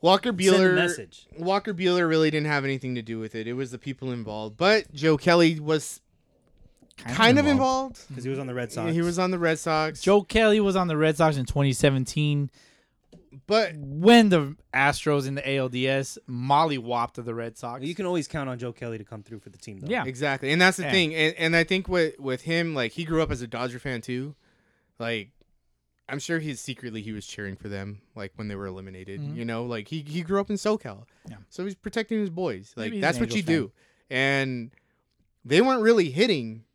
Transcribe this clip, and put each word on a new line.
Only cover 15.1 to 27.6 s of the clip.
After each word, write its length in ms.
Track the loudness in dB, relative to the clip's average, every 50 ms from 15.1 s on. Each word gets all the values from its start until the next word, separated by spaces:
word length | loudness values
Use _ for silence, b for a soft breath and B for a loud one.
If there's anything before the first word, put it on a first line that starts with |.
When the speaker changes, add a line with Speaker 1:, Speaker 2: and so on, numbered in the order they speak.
| 0 2 0 -2
Speaker 3:
in 60 | -6
the 140 | -6 -4 -2
A 100 | -2 -2
L 100 | -2 -2
D 180 | -2 -2 0 0
S 300 | 0 0 -2 -6 -10 -16 _ -10
mollywopped 960 | -8 -8 0 2 4 4 4 2 0 -4 -4 -2 -2 -2 -2 -2 _ -10 -10
the 100 | -8 -8
Red 220 | -8 -8 -10 -12 -12
Sox. 220 | -12 -12 -10 -10
Speaker 2:
Well, 80 | -10 -10
you 60 | -6
can 120 | -4 -4
always 200 | -2 -2 -2 -4 -4
count 200 | -6 -6 -6 -6
on 100 | -8 -8
Joe 140 | -8 -10
Kelly 260 | -10 _ -10 -10 -10 -10
to 60 | -12
come 180 | _ -16 -18
through 180 | -16 _ -18 -18
for 100 | _ -20
the 80 | -20 -20
team, 220 | -18 -18 -16 -12
though. 60 | -8 -6
Speaker 3:
Yeah. 160 | -4 -4 -4
Speaker 1:
Exactly. 440 | -6 -6 -4 -2 -2 -2 -2 -2 -2
And 100 | 2 4
that's 160 | 4 4 4
the 80 | 2 -4
Speaker 3:
Yeah. 60 | 0
Speaker 1:
thing. 220 | 2 2 2 0 0
And, 200 | 0 0 0 0
and 200 | 0 0 2 4
I 80 | 2 2
think 240 | 2 0 -4 -2 -2
with, 300 | 0 0 0 0 -2 -6
with 240 | -6 -6 -6 -6
him, 320 | -4 -4 -2 -2 -2 -2 -2
like, 180 | -2 -4 -4
he 120 | -4 -6 -6
grew 180 | -2 0 -2
up 80 | 0 -2
as 120 | -4 -8
a 40 | -8
Dodger 320 | -10 -6 -6 -6 -6 -8 -8
fan, 220 | -8 -8 -8 -8
too. 340 | -6 -6 -6 -6 -6 -8 -12 _ _ _ _ _ _ _ _ _ _ _ _ _
Like, 320 | -6 -4 -4 -4 -6 -10 _ _ _ _ _ _ _ _ _ _ _ _ _ _ _ -10
I'm 100 | -10 -10
sure 200 | -6 -4 -4 -4
he's 200 | -4 -6 -8 -10
secretly, 420 | -10 -12 -12 -10 -10 -10 -10 -10
he 100 | -10 -10
was 140 | -10 -12 -12
cheering 280 | -14 -12 -12 -10 -10 -10
for 120 | -12